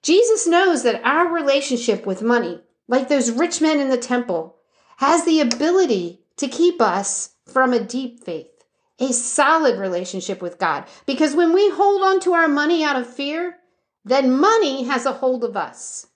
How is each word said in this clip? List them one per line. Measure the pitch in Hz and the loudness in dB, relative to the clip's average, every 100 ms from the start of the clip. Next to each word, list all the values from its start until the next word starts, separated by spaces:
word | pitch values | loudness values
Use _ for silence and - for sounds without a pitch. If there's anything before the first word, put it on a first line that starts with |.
Jesus | - 359 480 427 339 | 4 4 4 2 2
knows | 339 381 302 | 2 2 2
that | 247 220 | 0 -2
our | 233 302 349 | -2 0 0
relationship | 330 285 277 277 240 233 196 196 | 0 0 0 -2 -4 -2 -2 -4
with | 185 | -4
money, | 226 240 175 175 _ _ - | 0 0 -2 -10 _ _ -2
like | 247 262 | -2 2
those | 285 233 | 0 0
rich | 233 339 - | -2 -2 0
men | 311 302 | 0 0
in | 269 | 0
the | 254 | -2
temple, | 233 247 240 170 160 _ _ _ _ _ | -2 -4 -2 -6 -6 _ _ _ _ _
has | 285 330 330 | 2 2 2
the | 311 | 2
ability | 254 240 302 370 349 202 175 - _ - | 2 0 0 2 2 0 -2 -12 _ -8
to | 269 | -8
keep | - 349 349 | 0 0 2
us | 214 180 - - - _ _ | 0 0 -4 -8 -10 _ _
from | 254 254 | 0 2
a | 240 | 0
deep | 196 254 254 233 | -2 -8 -8 -12
faith, | - 160 - _ _ _ _ _ | -12 -12 -12 _ _ _ _ _
a | 262 | -4
solid | - - - 285 320 294 190 | -4 -4 0 2 4 2 0
relationship | 190 175 185 190 180 190 | -4 -4 -6 -10 -8 -8
with | 175 175 | -10 -4
God. | 175 147 - - - | -4 -4 -8 -12 -8
Because | 262 311 294 | 0 0 2
when | 339 | 4
we | 359 403 | 4 2
hold | 392 403 403 | 4 2 4
on | 381 381 | 2 2
to | 359 | 2
our | 339 320 | 2 2
money | 285 302 339 | 2 0 0
out | 302 269 | 0 -2
of | 240 | -6
fear, | - 277 320 359 349 _ _ _ _ 208 | -8 -6 -6 -8 -10 _ _ _ _ 0
then | 269 262 262 | 2 2 4
money | 381 453 330 269 | 4 4 2 -2
has | 247 262 254 | -4 -2 -4
a | |
hold | 262 262 254 | -2 -2 -2
of | 233 196 | -4 -4
us. | 147 - - - - | -8 -10 -16 -16 -18